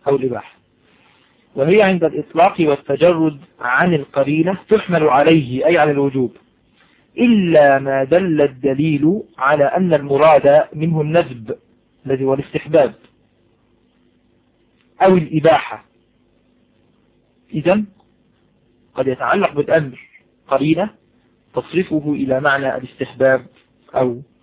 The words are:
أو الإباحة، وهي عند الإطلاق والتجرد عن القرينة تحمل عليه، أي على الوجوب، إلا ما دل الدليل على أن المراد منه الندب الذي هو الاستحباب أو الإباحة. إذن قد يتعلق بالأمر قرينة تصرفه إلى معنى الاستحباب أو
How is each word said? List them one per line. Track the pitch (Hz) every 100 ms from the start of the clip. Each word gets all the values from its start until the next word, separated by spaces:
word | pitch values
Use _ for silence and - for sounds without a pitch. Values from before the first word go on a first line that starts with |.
| -
أو | 139
الإباحة، | 127 113 - _ _ _ _ _ _ _ _ _ _ -
وهي | 147 208
عند | 196 180
الإطلاق | 160 - 147 156 185 -
والتجرد | 151 139 - 135 170 165 160 143 - -
عن | 123 131 175
القرينة | 160 135 139 139 156 170 190 -
تحمل | 208 - 170 156
عليه، | 131 151 165 123 127 151
أي | 170
على | 151
الوجوب، | 143 139 131 120 - _ _ _ _ _ _ _ -
إلا | 240 220 180 156 143 135
ما | 139 135
دل | 135 170 190 151
الدليل | 143 131 139 135 160 147 151 208 - -
على | 131 147
أن | 139 180 185
المراد | 151 139 139 156 147 143 147 -
منه | 156 165 160
الندب | 151 170 143 123 107 - _ _ _ _ 135
الذي | 135
هو | 135
الاستحباب | 135 139 - - 160 127 - _ _ _ _ _ _ _ _ _ _ _ _ _ _ _ _ _ _ _ -
أو | 190 190
الإباحة. | 151 156 156 - - 110 _ _ _ _ _ _ _ _ _ _ _ _ _ _ _ _ _
إذن | - 160 202 208 _ _ _ _ _ _ _ _ _ _
قد | - 131
يتعلق | 127 123 170 190
بالأمر | 143 143 160 139 120 - _ _ _ -
قرينة | 135 147 160 214 - _ _ _ _ _
تصرفه | - - 165 185 156 147
إلى | 139 135 131
معنى | 143 139 135 -
الاستحباب | 127 - 127 - 131 131 127 _ _ _ _
أو | - 127 120 143 _